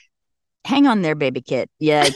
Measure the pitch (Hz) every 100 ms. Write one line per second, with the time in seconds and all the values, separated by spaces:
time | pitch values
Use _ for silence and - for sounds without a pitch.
0 | _ _ _ _ _ _ - 277 277 214
1 | 170 151 139 131 - 131 107 - 151 151
2 | 143